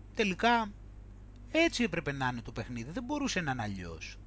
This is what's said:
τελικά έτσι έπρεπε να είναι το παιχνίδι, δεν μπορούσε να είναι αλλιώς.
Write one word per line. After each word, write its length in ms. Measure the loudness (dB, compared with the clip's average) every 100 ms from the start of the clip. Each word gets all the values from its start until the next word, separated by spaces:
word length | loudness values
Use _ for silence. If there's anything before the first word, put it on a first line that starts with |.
| -10
τελικά 580 | 2 2 6 6 6 4 -4 -14 -14 -14 -16 -16 -16 0
έτσι 320 | 4 4 6
έπρεπε 300 | 2 2 -2
να 160 | 0 0
είναι 80 | 0
το 100 | -6
παιχνίδι, 380 | -6 -6 -6 -6
δεν 140 | -6
μπορούσε 360 | -2 0 0 0
να 100 | 0
είναι 120 | 0
αλλιώς. 560 | -2 -4 -6 -8 -10 -14